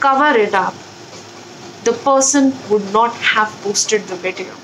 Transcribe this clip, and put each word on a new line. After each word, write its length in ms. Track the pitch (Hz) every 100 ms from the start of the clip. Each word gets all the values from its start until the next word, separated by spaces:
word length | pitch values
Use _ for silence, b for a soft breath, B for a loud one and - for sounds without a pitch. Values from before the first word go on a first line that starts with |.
cover 360 | 277 262 302 247
it 160 | 208
up, 200 | 202 185 - - - - - - - - - - - 233
the 80 |
person 600 | 240 277 269 269 285 269 262 -
would 220 | 208 196
not 220 | 214 233 233
have 340 | - 226 208 -
posted 440 | 202 214 - 214 185
the 80 | 180
video. 380 | 185 185 185 -